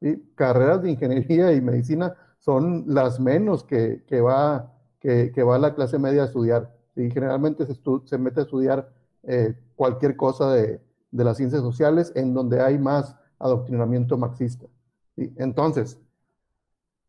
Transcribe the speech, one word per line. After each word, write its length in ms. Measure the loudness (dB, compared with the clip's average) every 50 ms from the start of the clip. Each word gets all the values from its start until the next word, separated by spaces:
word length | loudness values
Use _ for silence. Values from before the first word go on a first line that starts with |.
¿sí? 300 | -4 -4 -4 -4 -8 _ _
Carreras 480 | 0 0 2 4 4 4 4 4 2 0
de 80 | -2
ingeniería 640 | -2 -2 -2 0 0 0 0 2 2 4 4 4 4
y 80 | 2
medicina 540 | 2 0 0 0 0 -2 -2 -2 -2 -4 -6 -10 _ _ _ _
son 460 | _ 0 0 2 2 0 -2 -4 -4
las 340 | 0 0 2 2 2 0 0
menos 440 | 0 2 2 2 2 0 -2 -2 -4
que, 400 | -2 -2 0 0 0 -2 -6 -6
que 140 | _ 0 2
va, 520 | 2 4 4 2 2 2 0 -2 -6 -10 -16 _ _ _ _ _
que, 320 | -2 0 2 2 2 2 0
que 100 | 2 2
va 160 | 4 4 4
la 160 | 2 2 0
clase 240 | 0 -2 -2 0 0
media 240 | 0 2 2 2 0
a 40 |
estudiar, 480 | 0 0 -2 0 2 2 0 -2 -4 -12 _ _ _ _
¿sí? 160 | -6 -6 -4
Generalmente 540 | -2 -4 -2 -2 -2 -2 -2 -2 -2 -4 -6
se 80 | -6 -6
estu-, 320 | -6 _ -2 -2 -2 -2
se 140 | -4 -4 -4
mete 220 | -4 -2 -2 -2
a 20 | -4
estudiar, 480 | -2 -2 -2 0 0 0 -2 -4 -8 _ _ _ _ _ _ -8
eh, 340 | -4 0 0 0 0 -2 -6 -14 _ _
cualquier 400 | -2 0 0 0 0 0 -2 0
cosa 360 | 0 0 -2 0 0 0 2 2
de, 280 | 2 2 0 -2 -8 -14 _ _ _ _ _
de 140 | -4 0 0
las 120 | 0 0
ciencias 260 | 0 -2 -2 -2 -2 -2
sociales, 500 | -4 -2 0 0 2 2 2 0 -2 -4
en 200 | -4 -2 -2 -2
donde 260 | -2 0 0 0 2
hay 180 | 2 2 2 2
más 380 | 0 0 0 0 -2 -4 -10 _ _ _ _ _
adoctrinamiento 800 | -2 0 0 0 -2 -4 -2 -2 -2 0 0 -2 0 0 -2 -2
marxista, 480 | -2 -4 -4 -6 -6 -6 -6 -10 -16 -20 _ _ _ _ _ _ _ _ _
¿sí? 180 | -10 -10 -10 -8
Entonces, 600 | -6 -6 -4 -2 0 0 0 0 -2 -4 -4 -8 -16 _ _ _ _ _ _ _ _ _ _ _ _ _ _ _ _ _ _ _ _ _